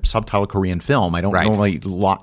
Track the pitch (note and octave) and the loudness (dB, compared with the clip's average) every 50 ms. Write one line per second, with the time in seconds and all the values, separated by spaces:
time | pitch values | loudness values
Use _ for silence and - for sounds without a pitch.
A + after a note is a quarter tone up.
0 | - - - A2 G#2+ - - G2+ G2+ G2 - G2 F#2+ F2+ F2+ E2+ - - C#3+ C3+ | 0 0 0 0 -2 0 0 0 0 0 0 0 0 0 -2 -2 0 0 2 2
1 | G2 F2 E2 E2+ E2+ G2+ G2 F2 D#2+ G#2+ G#2+ G2+ G#2 G#2 F2+ D2+ F2+ G2 F#2 F2+ | 2 2 0 0 0 0 0 0 0 2 2 2 2 0 0 -2 -4 -6 -4 0
2 | G2+ F#2+ G2 - | 0 0 0 0